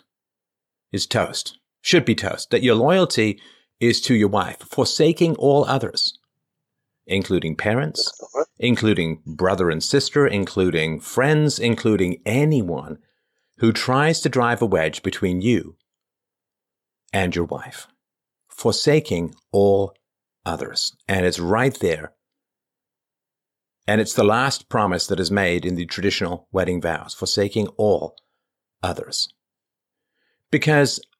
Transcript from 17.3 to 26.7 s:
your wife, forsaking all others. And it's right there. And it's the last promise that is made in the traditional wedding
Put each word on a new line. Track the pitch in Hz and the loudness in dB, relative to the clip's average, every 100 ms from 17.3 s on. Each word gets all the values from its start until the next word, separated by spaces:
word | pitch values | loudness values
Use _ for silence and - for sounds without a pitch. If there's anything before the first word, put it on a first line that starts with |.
| 85 | -2
your | 82 | -4
wife, | 69 - - - _ _ _ _ _ _ | -6 -12 -18 -20 _ _ _ _ _ _
forsaking | - 117 104 - 151 151 90 82 - _ | -4 -2 0 2 2 0 -4 -4 -8 _
all | 101 101 101 98 - _ _ _ _ - | 2 4 4 0 -6 _ _ _ _ -8
others. | 82 58 - - - - | -6 -6 -6 -8 -8 -4
And | 95 90 | 0 0
it's | 85 | 0
right | 87 107 135 127 | 0 2 2 0
there. | 98 78 76 _ _ _ _ _ _ _ _ _ _ _ _ _ _ _ _ _ - | -2 -2 -8 _ _ _ _ _ _ _ _ _ _ _ _ _ _ _ _ _ 0
And | 107 | 0
it's | 104 | 2
the | - | 2
last | 107 110 135 - - | 4 4 0 -2 -4
promise | 120 101 90 - | 0 0 0 -2
that | 95 | -2
is | 87 | 0
made | 101 92 87 87 | 2 2 0 -2
in | 90 | -6
the | 85 | -6
traditional | - 98 - 92 87 _ | -4 -2 -2 -4 -6 _
wedding | 95 90 | -2 0